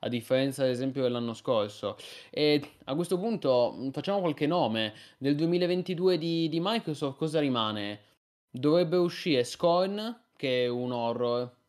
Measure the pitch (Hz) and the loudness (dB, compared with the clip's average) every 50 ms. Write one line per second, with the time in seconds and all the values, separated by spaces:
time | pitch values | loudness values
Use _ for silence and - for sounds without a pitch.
0 | - 113 120 120 110 - 131 131 135 139 131 135 135 131 127 120 131 135 127 139 | -4 -4 -4 -4 -2 0 2 2 2 0 0 0 2 2 2 2 -2 -2 -2 0
1 | 131 123 123 120 120 117 113 110 - - 127 110 104 107 101 - - 101 - - | 0 0 0 0 -2 -4 -6 -6 -2 0 2 2 2 0 -4 -6 -6 -6 -6 -6
2 | - - - - - - - - 151 151 147 147 143 - - _ - - 135 156 | -12 -18 -16 -18 -18 -10 -2 2 4 4 4 2 0 -4 -18 _ -8 -6 -4 -4
3 | 175 170 190 175 185 233 226 175 - 135 127 123 120 113 - 80 120 135 135 156 | -2 -2 -2 -2 0 -2 -4 0 2 2 4 4 4 2 0 -4 -8 -6 -6 -6
4 | 139 - 196 202 185 170 147 - 156 143 170 180 151 113 110 113 110 107 104 - | -4 -2 0 0 0 0 0 0 0 0 2 2 2 2 2 0 -2 -2 -4 -8
5 | - - - _ 131 139 147 147 160 165 175 175 180 175 180 180 180 - 180 160 | -20 -20 -16 _ 0 0 0 2 2 2 2 2 2 2 0 -2 -2 -4 -4 0
6 | 185 185 180 165 151 170 165 165 165 160 151 165 170 196 226 233 - - 151 135 | 2 2 2 2 0 0 0 0 0 0 0 0 0 0 -2 -2 -2 -4 -6 -4
7 | 156 143 135 - 160 160 147 160 147 139 127 120 110 107 107 107 101 101 104 101 | -4 -4 -4 -2 -4 -2 0 0 2 2 2 2 0 0 -2 -4 -6 -6 -8 -10
8 | - _ _ _ _ _ _ _ _ _ _ 127 127 147 156 175 180 160 165 180 | -14 _ _ _ _ _ _ _ _ _ _ -2 0 2 4 4 4 2 2 2
9 | 175 170 165 - - 185 151 127 120 - - - - 175 170 175 185 196 202 208 | 2 0 -2 -4 -2 0 2 2 2 0 -2 0 2 2 4 4 2 0 -2 -4
10 | 214 226 233 - _ _ _ _ - 135 127 123 123 123 120 123 123 123 123 120 | -6 -6 -8 -10 _ _ _ _ -2 0 0 2 0 0 0 -2 -4 -4 -4 -2
11 | 117 117 117 120 120 120 120 120 123 120 - _ _ | -2 -2 -2 0 0 0 0 0 -2 -6 -10 _ _